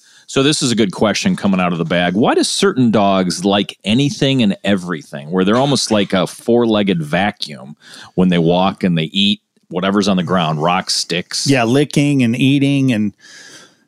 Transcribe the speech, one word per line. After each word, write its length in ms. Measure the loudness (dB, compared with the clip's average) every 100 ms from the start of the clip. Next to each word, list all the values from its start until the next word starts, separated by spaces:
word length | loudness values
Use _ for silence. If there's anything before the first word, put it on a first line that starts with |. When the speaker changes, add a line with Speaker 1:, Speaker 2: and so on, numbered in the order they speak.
| _ -20 -6
Speaker 1:
So 180 | 0
this 180 | 0 0
is 100 | 0
a 40 | 0
good 160 | 0
question 440 | 0 0 0 -2 0
coming 240 | 0 0
out 120 | 0
of 80 | -2
the 60 | -2
bag. 280 | 0 0
Why 220 | 0 2 2
do 80 |
certain 480 | 0 0 0 2 2
dogs 520 | 2 2 2 0 -2
like 360 | 0 0 -2 -6
anything 600 | -2 0 0 0 0 2
and 120 | 0 -2
everything, 680 | -2 -2 -2 -8 -10 -14 -4
where 120 | 0
they're 120 | 2 2
almost 340 | 2 0 0
like 240 | 0 0
a 140 | 0 -2
four-legged 760 | -4 0 2 2 2 2 0
vacuum 720 | -2 -2 -2 -4 -12 -14 -18 -20 -20 -20 -10
when 160 | 0 2
they 80 | 2
walk 460 | 2 2 0 0
and 120 | -2 0
they 100 | -2
eat 360 | -2 -2 -2 _ _ _
whatever's 380 | -4 0 0 2
on 100 | 0
the 60 |
ground, 380 | 0 0 0 0
rocks, 340 | 0 0 -2 -6
sticks? 540 | -4 -6 -6 -6 0
Speaker 2:
Yeah, 140 | 0
licking 580 | 2 2 2 0 2 2
and 140 | 0 2
eating. 580 | 2 2 2 2 0
And 220 | 0 -2 -6 -18 -20 -20 -20 -20 _